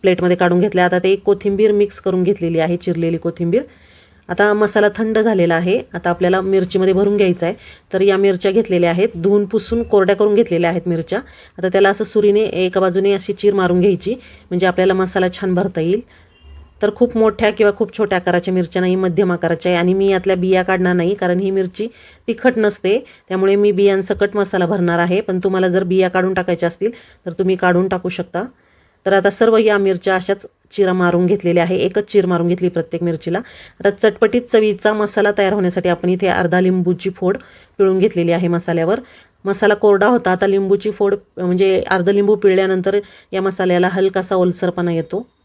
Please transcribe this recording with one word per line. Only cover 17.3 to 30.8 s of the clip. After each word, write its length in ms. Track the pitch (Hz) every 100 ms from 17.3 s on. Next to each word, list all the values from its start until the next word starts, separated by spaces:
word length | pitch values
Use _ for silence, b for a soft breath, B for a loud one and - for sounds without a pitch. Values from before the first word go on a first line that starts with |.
| 214 220
किंवा 220 | 208 208
खूप 260 | 202 220 -
छोट्या 200 | 202 185
आकाराच्या 360 | 180 175 175
मिरच्या 260 | 185 175 185
नाही, 160 | 185 185
मध्यम 360 | 185 165 190
आकाराच्या 400 | 170 165 165 180
आहे. 60 | 175
आणि 160 | 180
मी 140 | 190 196
यातल्या 280 | 190 190 185
बिया 260 | 185 185
काढणार 300 | 180 185 180
नाही, 220 | 180 170
कारण 260 | 196 185 180
ही 100 | 190
मिरची 380 | 190 185 185 226 B B B -
तिखट 240 | 226 262 240
नसते, 480 | 214 202 185 220 - B _
त्यामुळे 280 | 185 190 202
मी 160 | 208
बियांसकट 640 | 190 202 190 185 202 202 208
मसाला 300 | 196 196 175
भरणार 320 | 196 175 170
आहे. 220 | 170 190
पण 180 | 220 185
तुम्हाला 240 | 190 190 190
जर 160 | 180
बिया 240 | 185 190 185
काढून 260 | 185 185
टाकायच्या 320 | 185 180 175 170
असतील 240 | 170 208 240 B B -
तर 60 |
तुम्ही 240 | 170 185 185
काढून 320 | 180 175 185
टाकू 200 | 185 180
शकता. 340 | 180 180 175 240 b b b b b -
तर 60 |
आता 180 | 196 190
सर्व 260 | 196 233 220
या 220 | 220 208
मिरच्या 360 | 196 180 190
अशाच 320 | 185 185 196 - _ _
चिरा 220 | -